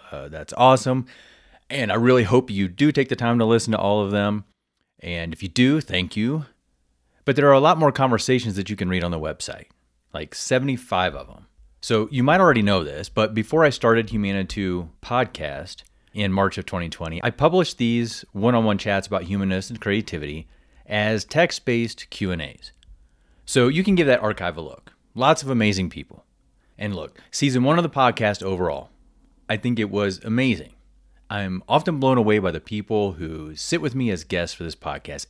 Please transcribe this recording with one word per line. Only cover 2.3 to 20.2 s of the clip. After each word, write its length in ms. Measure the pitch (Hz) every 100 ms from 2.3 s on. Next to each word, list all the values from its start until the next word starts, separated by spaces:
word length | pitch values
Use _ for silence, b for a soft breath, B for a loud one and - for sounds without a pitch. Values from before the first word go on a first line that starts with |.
| 123 127
you 200 | 98 95
do 240 | 87 147
take 160 | 143 131
the 80 | 123
time 240 | 117 120
to 40 |
listen 280 | 110 117 113
to 60 | 107
all 260 | 98 104
of 80 | 98
them. 320 | 101 101 104 - _ _ _ _ _
And 320 | 87 85 82
if 100 | 80
you 60 | 95
do, 320 | 101 127 151
thank 360 | - 90 90 -
you. 300 | 113 156 143 _ _ _ _ _ _ _
But 100 | -
there 140 | 139 143
are 60 |
a 40 | 135
lot 180 | 151 165
more 140 | 151
conversations 640 | - 131 113 - 131 113
that 160 | 98 95
you 60 | 104
can 120 | 92
read 140 | 92
on 80 | 87
the 80 | 82
website, 480 | 78 76 - - - _ _ _ _
like 180 | - 78
seventy-five 840 | - - 127 139 123 - 92 92 67
of 100 | 65
them. 220 | - - _ - _
So 260 | - 113 110
you 100 | 135
might 180 | 131 180
already 220 | 180 123
know 220 | 101 95
this, 240 | 73 71 87
but 260 | - 110
before 300 | 110 107 156
I 60 | 151
started 400 | - 117 113 107
Humanitou 800 | 113 101 98 95 - 95 90 82 -
Podcast 800 | - 123 127 - 76 69 87 - - _ _
in 180 | - 101
March 240 | 95 98 98
of 100 | -
twenty 220 | 92 85
twenty, 320 | - 82 82
I 60 | 120
published 480 | - 156 180 160 -
these 460 | 117 117 117 - -
one-on-one 480 | 101 113 120 110 101
chats 300 | 104 98 92
about 160 | 98
humanness 460 | 87 101 98 95 98
and 100 | 117
creativity 680 | 104 101 107 82